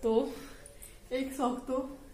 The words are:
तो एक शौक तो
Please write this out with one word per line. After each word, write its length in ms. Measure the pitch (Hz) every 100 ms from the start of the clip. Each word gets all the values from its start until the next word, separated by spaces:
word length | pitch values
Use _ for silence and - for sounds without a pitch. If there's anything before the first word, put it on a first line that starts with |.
तो 320 | 233 226 277 - - - - - - - -
एक 200 | 254 269
शौक 260 | - 247 254
तो 400 | - 262 262 - -